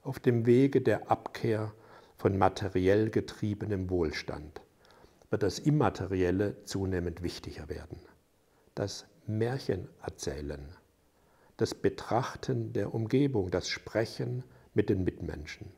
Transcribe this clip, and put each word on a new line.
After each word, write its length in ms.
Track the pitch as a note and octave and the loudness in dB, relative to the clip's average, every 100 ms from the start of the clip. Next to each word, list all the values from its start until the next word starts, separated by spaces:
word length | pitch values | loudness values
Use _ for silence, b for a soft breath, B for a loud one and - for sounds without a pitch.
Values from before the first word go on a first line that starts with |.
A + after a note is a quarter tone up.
Auf 160 | C#3 B2+ | -8 0
dem 260 | C3 A#2+ | 2 4
Wege 380 | A#2 A#2+ C#3 C3+ | 6 8 8 4
der 280 | G#2+ G#2 - | 4 0 0
Abkehr 600 | A2 - - A#2+ G#2+ G#2+ - B B B _ | -2 -2 -4 -2 0 -2 -10 B B B _
von 180 | G2+ G2 | 2 4
materiell 720 | F#2+ - F#2+ F#2 F#2 G2+ G#2+ | 4 2 -2 2 6 6 4
getriebenem 800 | G#2+ G2+ - G#2+ G2+ G2+ G2 F#2 | 0 -2 -4 -4 -2 -2 -2 0
Wohlstand 720 | F2+ D#2+ - - D2+ D2+ - - b b b b b b | 0 0 -2 -8 -10 -12 -16 -20 b b b b b b
wird 120 | G2+ | 0
das 160 | G2 - | 0 0
Immaterielle 1040 | D3+ D3+ G#2+ - F#2+ F#2+ F2+ F#2 G2+ - | 2 4 2 0 -2 2 2 2 0 -4
zunehmend 580 | - G2 F#2+ F#2 E2+ E2 | -8 -4 -2 -2 -2 -4
wichtiger 480 | E2+ - - - D2+ | -8 -8 -12 -14 -10
werden. 280 | D#2 D2 - - _ _ _ b b b | -10 -10 -16 -18 _ _ _ b b b
Das 320 | - G2+ - - _ - | -6 -6 -6 -16 _ -6
Märchenerzählen, 1400 | A2 A2+ C3+ - F#2 - - - - - D2 D2 C#2+ C#2+ - _ _ b b b b b - | -2 -2 -2 -4 -4 -6 -12 -12 -8 -8 -6 -8 -10 -12 -18 _ _ b b b b b -2
das 180 | A2 | -2
Betrachten 1000 | - G2 - - A2+ B2+ - - A#2+ A2 | 0 -2 -2 0 0 0 -6 -4 -4 -2
der 180 | A#2 G2+ | -4 -2
Umgebung, 580 | A#2 A2+ C3 C#3+ A#2+ F#2 | -2 2 2 4 2 0
das 180 | F2 - | -2 -2
Sprechen 760 | - - G#2+ A#2 - B2 B2 - b b | -8 -4 -2 -2 -4 -6 -6 -10 b b
mit 160 | A2 G#2 | 0 2
den 140 | G2 | 2
Mitmenschen. 640 | F2 - E2 D#2 D2+ - - | 0 -2 -8 -8 -12 -14 -16